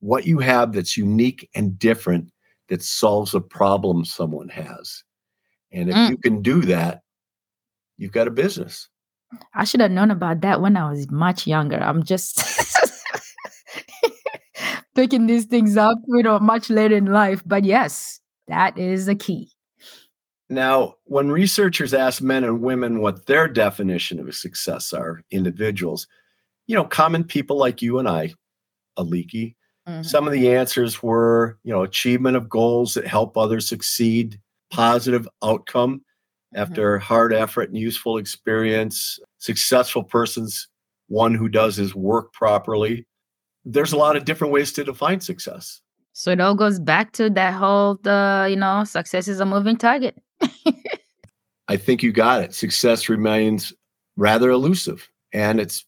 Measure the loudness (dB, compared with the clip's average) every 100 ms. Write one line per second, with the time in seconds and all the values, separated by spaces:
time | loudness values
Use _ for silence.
0 | -2 0 2 2 4 4 2 -2 -4 -2
1 | 0 2 2 -2 -10 -4 -4 0 0 0
2 | 0 -2 -2 _ _ _ -8 -8 -6 0
3 | 2 2 0 -4 -4 0 2 2 2 0
4 | -2 -6 -6 -6 -12 -14 -14 -16 -18 -20
5 | _ _ _ _ _ _ _ -6 0 4
6 | 4 2 0 0 2 2 2 0 -2 -6
7 | _ _ _ _ _ _ _ _ _ -14
8 | -4 0 0 0 -2 -2 -10 -14 -20 _
9 | _ _ _ -20 -12 -6 -2 2 2 4
10 | 2 2 -2 -2 0 2 2 2 0 -4
11 | -4 -2 0 0 -2 -2 -2 -2 -2 -2
12 | 0 -2 -2 -4 -4 -4 -2 0 0 -4
13 | -12 -12 -14 -20 -20 -20 -20 -20 -18 -4
14 | -4 -4 -14 -16 _ -12 -10 -10 -6 0
15 | 2 4 4 2 2 2 4 4 4 2
16 | 0 2 4 4 4 2 2 2 4 4
17 | 4 4 4 0 -2 0 4 2 2 -6
18 | -12 -16 _ _ -6 -2 0 -2 -4 -2
19 | -2 -2 -4 -8 -8 _ _ _ -20 -20
20 | _ _ _ _ -8 -2 2 2 2 -4
21 | -2 0 2 4 2 4 0 0 0 2
22 | 2 0 0 0 0 0 0 -2 -2 0
23 | -2 -2 0 2 2 2 0 0 -4 -4
24 | -6 -8 -12 -12 -12 -10 -8 -8 -8 -8
25 | -8 -10 -8 -4 -2 -2 -4 -4 -6 -6
26 | -12 _ _ _ _ _ -2 -2 0 2
27 | 2 2 -2 -4 -2 0 0 0 -2 0
28 | 0 -2 -4 -10 _ _ _ _ _ -10
29 | -4 -4 -6 -8 -8 -12 _ _ -14 -12
30 | -2 0 0 2 4 2 0 -2 -2 -2
31 | -2 2 4 4 2 -4 -4 -2 -2 -2
32 | 0 0 2 0 -2 0 2 2 0 -2
33 | -2 -2 0 0 0 0 -4 -6 -6 0
34 | 0 0 -2 -8 _ _ -10 0 2 2
35 | 0 -2 -4 -6 -2 -2 -2 -2 0 -2
36 | _ _ _ _ _ -8 -6 0 0 0
37 | 2 2 4 2 -2 -4 -6 -4 -6 -6
38 | -4 -4 -6 -8 -2 0 2 0 -2 -4
39 | -8 -10 -16 _ -6 -2 2 4 4 -2
40 | -2 0 0 -4 -8 -10 -14 _ _ _
41 | -4 2 2 2 0 2 2 0 -4 -4
42 | 0 0 -2 -2 2 2 0 -2 -2 -4
43 | -10 _ _ _ _ _ -4 -2 0 2
44 | 2 2 -2 -2 0 0 0 -4 -6 -4
45 | -2 -2 -6 -12 -12 -14 -18 -20 _ _
46 | _ -8 -2 2 2 4 2 0 2 0
47 | 0 -2 0 2 0 0 2 2 2 0
48 | 0 2 2 2 0 0 0 0 -2 -4
49 | -4 -4 -4 -2 0 0 0 2 2 2
50 | 0 -6 _ -4 -4 -2 -2 -2 -4 -12
51 | _ _ -20 _ _ _ -6 -4 0 2
52 | 2 4 4 2 0 -6 -4 0 2 2
53 | 0 0 2 2 2 0 -6 -16 _ _
54 | _ 0 2 4 4 4 2 0 -2 -10
55 | -14 _ _ -2 0 0 -2 -8